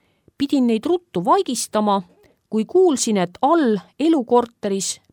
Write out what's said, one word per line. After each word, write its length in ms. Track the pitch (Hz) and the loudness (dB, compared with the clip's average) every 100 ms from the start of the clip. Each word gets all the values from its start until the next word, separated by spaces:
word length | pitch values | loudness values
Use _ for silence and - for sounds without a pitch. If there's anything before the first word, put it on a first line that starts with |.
| _ _ _ - | _ _ _ -8
pidin 280 | 277 285 240 | -2 0 0
neid 180 | 220 311 | 0 0
ruttu 380 | 359 _ 180 | -4 _ -6
vaigistama, 760 | 202 381 359 240 - 214 208 196 180 _ _ _ - | 0 0 0 -6 -4 -2 0 -2 -4 _ _ _ -6
kui 140 | 220 | -6
kuulsin, 520 | 220 359 370 254 233 196 | 0 2 2 2 0 -2
et 220 | 180 - | -2 -2
all 360 | 277 339 254 202 - - | 0 2 2 -2 -6 -4
elukorteris 1000 | 311 320 233 240 240 _ 208 196 - - _ | 0 0 2 0 0 _ -6 -6 -6 -10 _